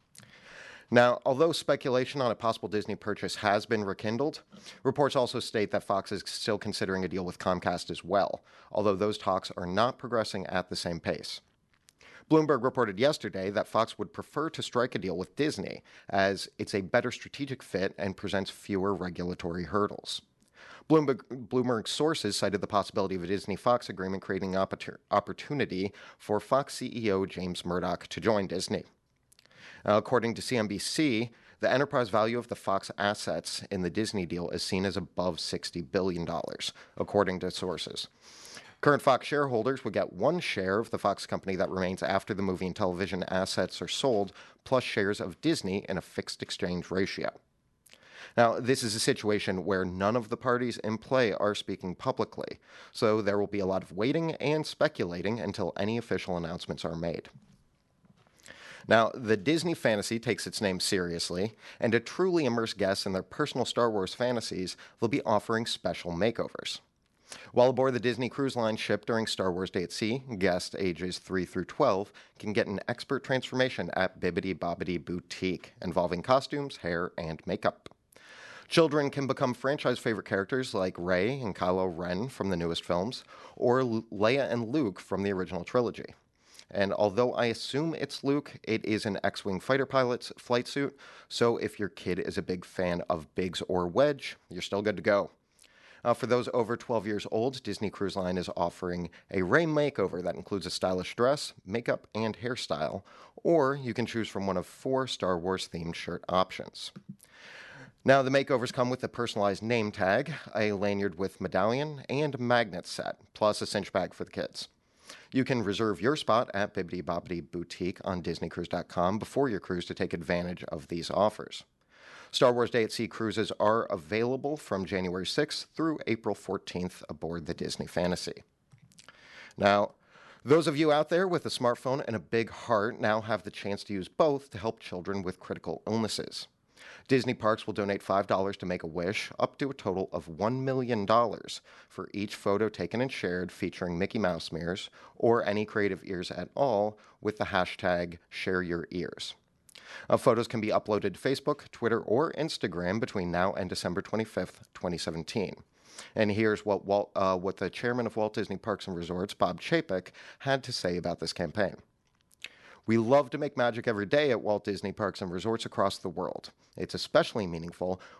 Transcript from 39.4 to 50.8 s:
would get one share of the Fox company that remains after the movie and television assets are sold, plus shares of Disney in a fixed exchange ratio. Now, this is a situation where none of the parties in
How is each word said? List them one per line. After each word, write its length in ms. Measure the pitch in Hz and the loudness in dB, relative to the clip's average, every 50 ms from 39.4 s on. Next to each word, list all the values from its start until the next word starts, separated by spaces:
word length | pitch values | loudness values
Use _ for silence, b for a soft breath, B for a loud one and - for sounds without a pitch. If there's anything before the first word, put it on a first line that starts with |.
| 147 139 123 110 107 127 135 131 - | 2 2 2 2 2 2 0 -2 -2
would 120 | 117 92 | -2 0
get 180 | 101 92 - - | 0 0 0 0
one 260 | 87 101 139 175 180 | 0 2 2 2 2
share 380 | - - - 104 95 92 98 107 | 0 -2 -2 0 2 2 2 2
of 140 | 117 - | 2 0
the 80 | - 95 | -2 0
Fox 260 | - 101 98 - - | 2 2 0 0 -2
company 300 | - - 92 - 95 95 | -4 -6 -4 -2 -2 0
that 160 | 90 92 - | 0 0 0
remains 320 | 87 92 92 90 95 90 - | 0 0 0 0 0 0 0
after 320 | - 95 98 - - 110 | 2 2 2 0 0 -2
the 80 | 92 101 | -2 0
movie 240 | 95 92 85 92 92 | 0 0 -2 -2 -4
and 80 | 87 | -2
television 480 | - 104 92 90 87 98 85 92 90 90 - | 0 0 0 0 0 -2 -2 -2 -4 -2 -2
assets 540 | - 92 95 95 - - 95 90 - - | 0 0 0 0 0 0 -2 -2 -4 -6
are 60 | 92 85 | -8 -6
sold, 440 | - - - 139 120 101 101 98 B B B B B B - | -2 0 2 2 4 2 2 0 B B B B B B -4
plus 180 | - 135 127 120 | 0 2 2 2
shares 360 | - - 117 101 98 104 - | 0 0 0 2 2 0 -2
of 220 | 90 92 82 - | -4 -6 -6 -2
Disney 420 | - 151 165 - - 95 92 101 - - | 0 0 0 0 0 -2 -2 -2 -2 -4
in 80 | 95 87 | -4 -4
a 40 | |
fixed 420 | - - - - 98 - - - 104 | -6 -6 -6 -8 -8 -6 -8 -8 -8
exchange 480 | - - - - 90 90 87 80 - | -8 -6 -4 -4 -2 -2 -4 -4 -2
ratio. 400 | 87 95 98 90 - - - - - - _ _ _ _ _ _ _ _ _ B B B B B B B B B B - | 0 0 0 0 -2 -4 -4 -6 -6 -8 _ _ _ _ _ _ _ _ _ B B B B B B B B B B 4
Now, 220 | 120 117 107 85 | 6 6 4 2
this 240 | 127 117 135 131 127 | 2 2 2 2 0
is 100 | 113 101 | -2 -2
a 60 | 113 | 0
situation 640 | - - 131 - - 107 107 101 - - 98 92 85 | 2 2 0 2 2 0 0 2 0 0 -2 -2 0
where 180 | 87 101 92 92 | 0 2 2 0
none 320 | 90 90 92 98 101 113 | 0 0 0 2 2 2
of 140 | 123 113 107 | 2 0 -2
the 80 | 120 113 | -6 -4
parties 400 | - 127 120 123 127 120 110 | 0 0 0 2 0 -2 -4
in 220 | - | -4